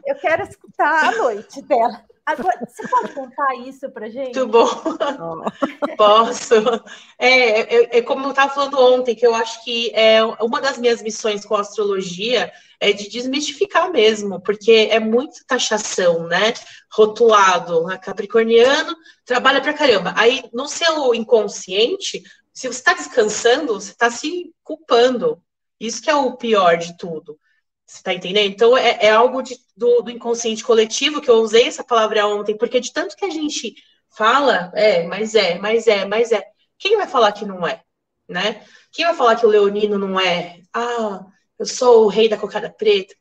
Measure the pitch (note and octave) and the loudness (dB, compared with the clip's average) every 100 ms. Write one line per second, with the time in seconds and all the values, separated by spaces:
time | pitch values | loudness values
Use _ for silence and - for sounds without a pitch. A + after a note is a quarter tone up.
0 | C#4 C4+ E4+ E4 G4 - - - D#4 D#4 | -6 -4 -2 -2 -4 -14 -20 -2 0 2
1 | D#4 A4+ C#4 G#3 - C4+ - B3+ A3+ G#3+ | 0 0 -2 -4 -10 -18 -2 0 0 -4
2 | _ _ - D4+ F4+ F4+ A#3+ - - B4 | _ _ -6 -4 -2 -4 -8 -14 -2 -2
3 | D#4 - C4 - C#4 B3+ B3+ C4+ C4+ A#3 | -2 -10 -12 -4 -2 -4 -10 -14 -14 -12
4 | A3 A3+ C4 B3 A#3+ A#3 - - D#4+ D#4+ | -14 -10 -8 -4 2 4 2 0 -8 -4
5 | D4 - E3 E3 - - - - - - | -6 -6 -10 -8 -10 -6 -8 -6 -10 2
6 | G#3+ G#3+ A#3 B3 - A3+ A3+ A3+ - - | 6 6 4 -4 2 2 2 -4 -8 -20
7 | - _ B3 B3+ A#3+ G#3+ B3 A#3 A#3 A#3+ | -20 _ 2 4 4 2 2 2 4 2
8 | A3+ C4+ C4+ C4 C#4 C#4 C#4 C#4 B3+ B3+ | 0 -4 -2 0 0 0 -2 4 4 4
9 | B3+ A3 A#3+ A3 - - - A#3 A#3 G#3+ | 0 0 2 2 -4 -8 -8 -6 -4 2
10 | A3 A3 A3 - A3+ C#4 C4+ B3 A#3+ A3+ | 4 4 2 -2 -4 -2 -4 -2 0 0
11 | G#3+ G#3+ A3 G#3 - G#3 G3+ - G3+ G3 | -4 -6 -6 -6 -4 -4 -4 -4 -4 -2
12 | F3 F3 A3 A#3+ E3+ - _ _ G3+ G3+ | -6 -8 -4 -2 -4 -10 _ _ -2 -2
13 | G3+ A#3 B3+ C4+ D4 D4 G4+ - F#4 D#4 | -6 -8 -6 -6 -6 -4 -2 0 0 2
14 | A3 G#3+ G3+ F3+ - G#3 G#3+ A3+ G#3+ A3 | 2 2 -6 -8 -6 -4 4 4 4 0
15 | A3 A#3 D4+ - _ B3+ - G#3+ - - | 0 -2 -2 -14 _ -4 -2 -4 -4 0
16 | F3+ E3 E3 F3 G#3+ B3 - - _ - | 0 0 -2 -2 -2 -2 -14 -20 _ 2
17 | G#3+ G#3+ A#3 G#3+ F#3+ F3+ E3+ E3+ E3+ F#3 | 2 4 4 6 4 2 0 -4 -2 -8
18 | - G3 G#3 A#3 A3+ A#3 B3 D4+ D#4 E4 | -10 -10 -2 0 4 4 6 2 -2 -8
19 | _ _ _ B3 C4 C4+ C#4 D4+ D4 G3+ | _ _ _ 0 0 0 -2 0 2 2
20 | F3+ - - B3+ - A#3 C#4+ - E4+ D#4 | 0 2 2 2 -8 -10 -8 -4 -2 0
21 | C4 A3+ A3 A#3 G#3 - - F#3+ A#3+ F#4+ | 0 -2 2 2 2 -8 -8 -2 -2 -2
22 | - - - _ _ - C4 A3+ - F4+ | -8 -10 -16 _ _ -12 -10 -4 -2 -2
23 | C#4+ - G#3+ - A#3 C4 D4 G3 - - | -2 0 0 0 2 2 -2 -6 -8 -4
24 | A#3+ A#3 D4+ F4+ F4 _ _ D#4 - A#3+ | -4 -2 -8 -8 -12 _ _ -16 0 2
25 | B3 B3 E3 D#3 _ _ _ _ A3 A3 | 2 0 -4 -6 _ _ _ _ -12 -8
26 | - D4 B3+ - A#3 G#3 F3+ E3+ - - | -2 0 -2 -4 -2 2 2 0 -4 -12
27 | E3+ D#3 - D3+ _ _ _ _ _ - | -14 -14 -16 -20 _ _ _ _ _ -14
28 | - F3+ F3 G3+ G3+ F#3+ A#3 B3+ A#3 A3+ | -8 -8 -2 0 0 2 4 4 2 2
29 | G#3+ G#3+ B3 B3+ - A#3+ _ _ A#3+ A#3+ | 4 4 4 0 -10 -14 _ _ 2 2
30 | A3+ A#3+ A#3 A#3 A3+ A3 - A3+ A3 - | 0 -10 -6 -4 -4 -6 0 2 2 -2
31 | C#4+ D4 C#4 A3+ A3 A3 C4+ D4+ - A#3 | -4 -4 2 2 4 2 2 -2 -2 0
32 | G#3+ G#3 G#3 G#3 G#3 G#3+ A#3 B3+ - - | 2 0 0 -2 -4 -4 -2 -2 -4 -8
33 | F#4 - G4 D#4+ D4+ - A3 - _ _ | -8 -6 -6 -4 -6 -6 -10 -14 _ _
34 | _ - G#3+ C4+ C#4 F#3 F3+ G#3 G#3+ F3+ | _ -2 2 2 2 0 -2 2 2 2
35 | E3+ F#3+ A3 G#3+ F#3 F3 G#3 A3+ A3+ G3+ | -2 -6 -2 0 0 -2 -2 0 2 0
36 | G3 G#3+ A#3 G#3+ - _ _ _ F#4 G#4+ | 0 -2 0 0 -4 _ _ _ -2 0
37 | F4 C4 G#3 G3+ G#3 F3+ E3 - _ _ | 0 2 2 0 -12 -8 -6 -8 _ _
38 | _ _ _ F3+ G#3 - _ _ _ - | _ _ _ -6 -6 -8 _ _ _ -4
39 | E4+ E4 A#3+ A3+ A#3 G#3+ G3+ G#3 G#3 G3+ | -2 2 2 4 4 4 2 0 -2 -2
40 | G3 F#3 F#3 F3 - - _ A3+ A#3+ A#3+ | -2 -2 -2 -2 -6 -16 _ -8 -6 -4
41 | A3 F#3+ F#3+ _ _ _ G3+ - B3 A3+ | -6 -8 -16 _ _ _ -10 0 6 6
42 | A3 F#3+ A3 G#3 G3+ G#3 A#3 _ G#3+ G3+ | 6 2 0 0 -6 -8 -10 _ 0 0
43 | F#3 _ | -2 _